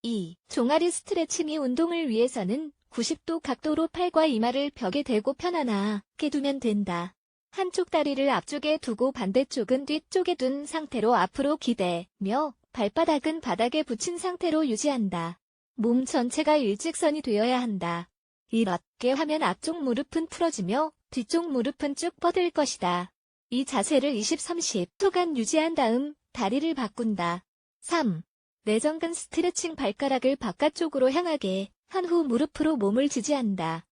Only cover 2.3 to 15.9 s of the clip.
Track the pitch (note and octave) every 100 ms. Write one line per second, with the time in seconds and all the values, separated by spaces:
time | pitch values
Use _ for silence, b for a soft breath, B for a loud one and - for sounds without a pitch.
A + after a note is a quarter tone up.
2.3 | B3+ F3+ B3+ D#4 _ _ - A3+ D#4+ -
3.3 | E4 - B3 D#4 D4+ D#4+ E4 F4+ E4 D#4+
4.3 | A3+ A#3 C4 C#4+ - C4 C#4+ C#4 G#3+ A#3
5.3 | C#4 F4+ F4 B3+ G3+ G#3 G#3 _ - D4+
6.3 | C#4+ C#4 C#4 A#3+ G#3 F#3+ F3 F3+ _ _
7.3 | _ _ - F#4 - F4 E4 D4 C4+ C#4
8.3 | A#3+ - D4 D4+ D#4 - G#3+ B3+ C4+ F#3+
9.3 | G#3+ C4+ C#4 G3+ C4 C#4+ D4+ _ F#4+ F4+
10.3 | E4+ B3+ C#4 D4 D#4+ D4+ A#3+ G#3+ A#3 F#3
11.3 | - C#4 D4+ - A#3 F3+ E3+ F3+ _ F#3+
12.3 | B3+ D4+ - _ - G#3 - E4+ D4+ D#4+
13.3 | D#4+ C4 F3+ A#3+ D#4 D4+ A3+ - F4 F#4
14.3 | F4+ F4 D#4 D4+ A3 D4 C4 G3+ F3+ E3
15.3 | E3+ _ _ _ - A#3